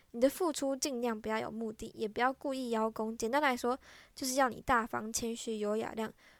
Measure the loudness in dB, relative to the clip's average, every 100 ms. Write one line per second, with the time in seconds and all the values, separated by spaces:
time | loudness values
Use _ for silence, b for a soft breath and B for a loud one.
0 | b 2 2 4 0 0 -2 0 -2 0
1 | -2 -2 -2 -2 -2 -4 -6 -6 -10 -6
2 | -4 2 2 2 -4 -4 0 0 0 0
3 | -4 -4 0 2 4 2 0 -2 B B
4 | B -8 -2 4 2 2 2 2 2 -2
5 | -4 -4 -4 -4 -4 -2 0 0 -2 -4
6 | -6 -8 b